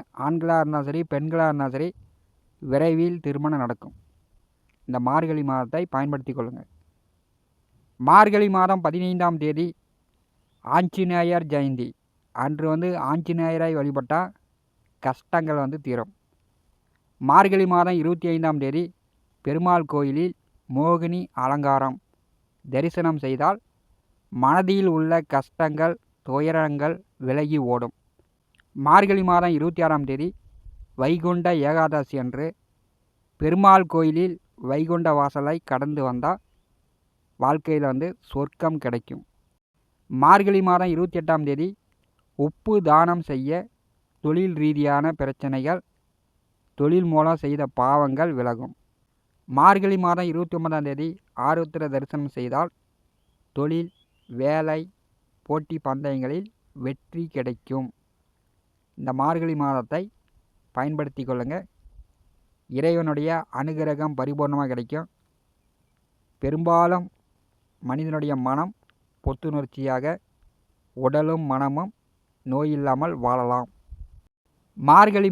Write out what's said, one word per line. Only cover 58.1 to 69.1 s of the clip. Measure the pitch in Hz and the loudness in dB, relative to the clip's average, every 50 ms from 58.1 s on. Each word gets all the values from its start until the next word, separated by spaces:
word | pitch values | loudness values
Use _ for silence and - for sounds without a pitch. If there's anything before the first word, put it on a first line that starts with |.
| _ _ _ _ _ _ _ _ _ _ _ _ _ _ _ _ _ - | _ _ _ _ _ _ _ _ _ _ _ _ _ _ _ _ _ -10
இந்த | 139 135 131 131 | -8 -6 -4 -2
மார்கழி | 135 151 170 165 165 165 156 147 | 0 0 0 -2 -2 -2 -2 -2
மாதத்தை | 143 139 135 127 117 - - 170 196 214 _ _ _ _ _ _ _ _ _ _ _ _ - | -2 -2 -2 -2 -4 -4 -6 -6 -6 -10 _ _ _ _ _ _ _ _ _ _ _ _ -6
பயன்படுத்தி | 127 131 151 156 147 151 139 - 143 127 131 | -6 -4 -4 -4 -4 -6 -6 -8 -8 -6 -6
கொள்ளுங்க. | 127 123 139 135 156 185 185 - _ _ - - - - - _ _ _ _ _ _ _ _ _ _ _ _ - | -6 -4 -4 -6 -8 -10 -10 -14 _ _ -20 -20 -20 -20 -20 _ _ _ _ _ _ _ _ _ _ _ _ -8
இறைவனுடைய | 123 131 147 165 170 170 160 156 147 147 147 160 165 165 - - - 123 | -4 -2 0 0 0 0 0 -2 -2 -2 -2 -2 -2 -4 -6 -6 -8 -6
அனுகிரகம் | 139 156 156 156 156 151 147 143 156 151 143 135 | -6 -4 -4 -4 -4 -4 -4 -4 -4 -6 -4 -4
பரிபூர்ணமாக | 131 143 143 147 147 143 147 143 143 131 | -6 -4 -2 -2 -2 -2 -2 -2 -4 -4
கிடைக்கும். | 123 123 117 - 147 156 165 - _ _ _ _ _ _ _ _ _ _ _ _ _ _ _ _ _ _ _ _ _ _ _ _ _ _ | -4 -6 -8 -8 -8 -10 -10 -12 _ _ _ _ _ _ _ _ _ _ _ _ _ _ _ _ _ _ _ _ _ _ _ _ _ _
பெரும்பாலும் | - 139 151 160 165 170 170 170 170 175 180 180 180 190 - _ _ _ _ _ _ _ _ _ _ _ _ _ | -6 -4 -4 -2 0 2 4 4 4 4 2 0 -2 -8 -14 _ _ _ _ _ _ _ _ _ _ _ _ _
மனிதனுடைய | - 123 127 151 156 160 156 151 151 147 139 131 127 127 | -8 -6 -6 -4 -4 -4 -4 -4 -2 -2 -2 -2 -2 -2
மனம் | 135 147 170 190 - _ _ _ _ _ _ _ | -2 -2 -2 -4 -8 _ _ _ _ _ _ _